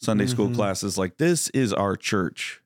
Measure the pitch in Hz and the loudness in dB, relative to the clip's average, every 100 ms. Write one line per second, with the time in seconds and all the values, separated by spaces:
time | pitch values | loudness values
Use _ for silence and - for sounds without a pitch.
0 | - 110 - 120 104 120 101 92 101 92 | 0 2 2 2 0 2 0 -2 -4 -2
1 | 92 - 165 170 - 135 120 - 101 90 | -4 0 0 2 0 0 0 2 0 0
2 | - 104 85 - - - | 0 0 0 -4 -10 -12